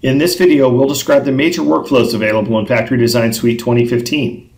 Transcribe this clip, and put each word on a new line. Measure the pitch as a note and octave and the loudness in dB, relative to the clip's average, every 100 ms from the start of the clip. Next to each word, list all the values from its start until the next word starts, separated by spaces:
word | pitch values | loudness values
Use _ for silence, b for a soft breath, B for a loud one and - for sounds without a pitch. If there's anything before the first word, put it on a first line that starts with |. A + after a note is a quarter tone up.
| C3+ | 0
In | C3+ | 0
this | E3+ - | 0 2
video, | F3+ D3 C3+ | 2 4 4
we'll | B2 C#3 | 2 0
describe | C#3+ - C#3+ C#3 | -2 0 0 2
the | |
major | C3+ D#3 F3 | 0 0 -2
workflows | D3+ D#3 - C3 A#2 | -2 -2 0 0 0
available | A2 G#2+ A2 G#2 A2 | 0 -2 -2 0 -2
in | G#2+ | 0
Factory | A#2+ A2+ B2 | -2 0 0
Design | A#2 A#2 A#2 | 2 2 0
Suite | A2+ A#2+ A2+ | 0 -2 -2
twenty | - A#2+ A#2+ | 0 0 2
fifteen. | A#2+ A#2+ D3+ - - - | 0 -2 -4 -4 -6 -18